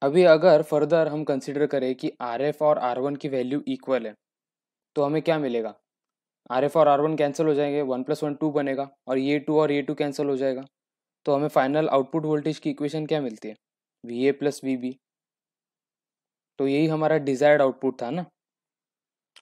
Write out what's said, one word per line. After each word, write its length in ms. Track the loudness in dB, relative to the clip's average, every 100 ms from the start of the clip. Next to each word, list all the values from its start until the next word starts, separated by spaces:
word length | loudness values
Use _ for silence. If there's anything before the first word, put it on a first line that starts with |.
अभी 220 | 0 6
अगर 380 | 6 8 6 6
फर्दर 460 | 4 0 2 2 0
हम 160 | -2
कंसीडर 440 | -4 -4 -4 -2 -2
करें 280 | 0 -2 -4
कि 160 | -6 -8
आरएफ़ 420 | -6 -4 -4 0
और 140 | 0 2
आर 220 | 0 -2
वन 160 | -4 -6
की 120 | -4
वैल्यू 360 | -4 -2 -4 -4
इक्वल 400 | -6 -2 -4 -4
है, 80 | -14 _ _ _ _ _ _ _ -2
तो 80 |
हमें 180 | 0 0
क्या 180 | 0 0
मिलेगा? 380 | -2 -4 -6 -10 _ _ _ _ _ _ -6
आरएफ़ 260 | -2 2 4
और 100 | 4
आर 140 | 4
वन 160 | 2 0
कैंसिल 280 | -2 0 0
हो 80 |
जाएंगे, 280 | 0 0 -2
वन 220 | -2 -4
प्लस 200 | -4 -4
वन 120 | -4 -2
टू 160 | -2
बनेगा, 440 | -2 -2 -4 -8 _ -4
और 100 | -2
ये 220 | 0 -2
टू 200 | 0 2
और 120 | 2
ये 100 | 0
टू 140 | -2 -4
कैंसिल 300 | -4 -2 -2
हो 120 | -2
जाएगा। 280 | -2 -4 -10 _ _ _ _ _ -2
तो 100 | 0
हमें 120 | 2
फाइनल 420 | 2 2 2 2
आउटपुट 360 | 0 0 -2 -2
वोल्टेज 340 | -2 -2 -4
की 100 | -6
इक्वेशन 360 | -4 -6 -4 -2
क्या 160 | -2
मिलती 260 | -4 -8 -14
है? 80 | -16 _ _ _ _ -10
वीए 260 | 0 0
प्लस 320 | 2 -2 -4
वीबी। 360 | -4 -4 -6 -12 _ _ _ _ _ _ _ _ _ _ _ _ _ _ _ -4
तो 100 | 0
यही 200 | 2 0
हमारा 300 | 2 0 0
डिजायर्ड 440 | 0 2 4 6
आउटपुट 400 | 2 0 -4 -4
था 80 | -6
ना। 160 | -8 -10 _ _ _ _ _ _ _ _ _ _ _